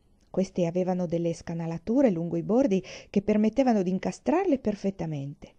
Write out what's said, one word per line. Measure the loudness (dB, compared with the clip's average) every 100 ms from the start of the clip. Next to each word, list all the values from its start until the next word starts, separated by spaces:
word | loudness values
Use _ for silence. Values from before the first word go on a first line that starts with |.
| _ _ _
Queste | -2 -2 0 0
avevano | 0 0 0 0
delle | 0 0
scanalature | -4 -6 -6 -4 -6 0 2 2
lungo | 0 -2 -4
i |
bordi | 0 2 4 2 -2 -14 -2
che | -2
permettevano | 2 2 4 4 4 4
di | 2
incastrarle | 0 -4 -4 0 2 2 0
perfettamente. | 0 -2 -4 -4 -6 -6 -8 -12 -18